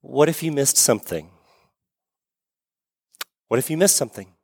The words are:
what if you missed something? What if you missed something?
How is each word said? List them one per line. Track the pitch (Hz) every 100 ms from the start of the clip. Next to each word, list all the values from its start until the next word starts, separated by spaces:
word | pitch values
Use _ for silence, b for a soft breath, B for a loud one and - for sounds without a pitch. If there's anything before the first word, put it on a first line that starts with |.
what | - 131 151
if | 160
you | 160
missed | 143 139 -
something? | - 107 - 85 80 _ _ _ _ _ _ _ _ _ _ _ _ _ _ _ _ _ _ _ - _ _
What | 117
if | 131
you | 156
missed | 190 -
something? | 120 - 92 _